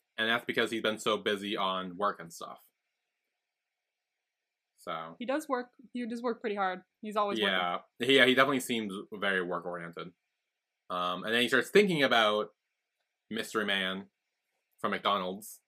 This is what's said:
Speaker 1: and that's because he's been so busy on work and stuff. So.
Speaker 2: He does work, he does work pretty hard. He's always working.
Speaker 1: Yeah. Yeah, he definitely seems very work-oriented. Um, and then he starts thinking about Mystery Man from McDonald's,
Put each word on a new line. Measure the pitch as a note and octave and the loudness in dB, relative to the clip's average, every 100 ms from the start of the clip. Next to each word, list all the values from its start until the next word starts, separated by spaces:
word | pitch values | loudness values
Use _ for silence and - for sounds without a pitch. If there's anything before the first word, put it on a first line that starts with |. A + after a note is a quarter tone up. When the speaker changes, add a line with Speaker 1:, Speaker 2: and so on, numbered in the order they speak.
| _ - | _ -4
Speaker 1:
and | A2 | 0
that's | A#2+ - | 0 0
because | A#2+ A2+ | 0 0
he's | A2+ | 0
been | G#2+ G#2+ | -2 -2
so | - G#2 | 0 0
busy | G2+ G2+ G2+ G#2 | 0 -2 -2 -2
on | F#2+ F#2+ F#2 F2+ | -2 -2 -6 -4
work | G2+ - | -4 -4
and | E2+ | -12
stuff. | - - - _ _ _ _ _ _ _ _ _ _ _ _ _ _ _ _ _ _ _ _ _ _ | -14 -14 -16 _ _ _ _ _ _ _ _ _ _ _ _ _ _ _ _ _ _ _ _ _ _
So. | - D#2+ E2 E2+ | -8 -8 -8 -8
Speaker 2:
He | A#3 | -4
does | C#4 D#4 | -4 -2
work, | B3 B3 _ A#3+ | -4 -4 _ -12
he | B3 A#3+ | -8 -6
does | A#3 | -4
work | A#3+ A3+ | -4 -4
pretty | A#3+ G3+ | -4 -2
hard. | F#3+ F#3 - _ | -2 -4 -10 _
He's | G#3+ G#3 | -4 0
always | G3+ D3+ | 0 2
working. | G2 - | 2 2
Speaker 1:
Yeah. | F2 F2+ - _ | 0 -2 -6 _
Yeah, | A#2+ C3+ B2+ | 4 6 8
he | B2+ | 6
definitely | C3+ C3+ | 4 2
seems | - A#2 G#2+ F#2+ F#2 | -2 -4 -4 -8 -10
very | G#2 G2 F#2+ | -4 0 0
work-oriented. | F2+ F2 F2 F2 E2+ E2 E2+ - _ _ _ _ _ _ - | 0 -4 -4 -8 -10 -12 -14 -16 _ _ _ _ _ _ -8
Um, | F2+ F2+ F2+ | -4 -2 -2
and | F#2+ | 0
then | A#2 | 2
he | A#2+ | 4
starts | C3 - | 2 4
thinking | F#3+ G#3 D#3+ | 4 6 4
about | C3 A#2 G#2+ G#2+ G#2+ - _ _ _ _ _ _ _ | 4 6 4 2 -2 -8 _ _ _ _ _ _ _
Mystery | A2 A2 A2 G#2 | -8 -4 -2 0
Man | G2 F#2+ F#2+ G2 _ _ _ _ _ _ _ | 0 0 -4 -10 _ _ _ _ _ _ _
from | A2 | -4
McDonald's, | G2 G#2 G2+ F#2 F#2+ G#2 - | 0 2 0 0 -6 -12 -18